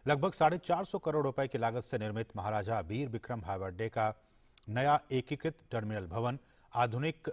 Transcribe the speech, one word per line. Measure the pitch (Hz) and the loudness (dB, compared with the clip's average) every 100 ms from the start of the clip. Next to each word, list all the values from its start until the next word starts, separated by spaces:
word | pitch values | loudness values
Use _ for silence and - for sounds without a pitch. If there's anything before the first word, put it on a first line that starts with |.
| 135 | 0
लगभग | 147 180 | 0 0
साढ़े | - 156 175 | 4 4 4
चार | - 175 190 | 2 0 2
सौ | 196 | -2
करोड़ | - 151 | 0 2
रुपए | 135 131 135 | 2 0 0
की | 123 | 0
लागत | 117 120 | 0 0
से | - 120 | -2 -4
निर्मित | 107 107 113 107 | -2 -4 -4 -4
महाराजा | 95 107 101 113 | -2 0 0 -2
बीर | 82 110 139 | -2 -4 -4
बिक्रम | 113 - 117 87 | -6 -6 -6 -4
हवाई | 98 95 | -4 -4
अड्डे | 90 110 | -4 -4
का | - 107 107 _ _ - - - | 0 0 0 _ _ -20 -16 -6
नया | 110 139 147 - | 0 4 4 2
एकीकृत | 131 123 143 160 - - | -2 -2 -4 -4 -6 -6
टर्मिनल | 117 107 107 90 | -4 -2 -4 -4
भवन | 98 120 139 - _ _ | -2 -2 -4 -8 _ _
आधुनिक | 120 123 117 151 160 - | 0 0 0 -2 -4 -8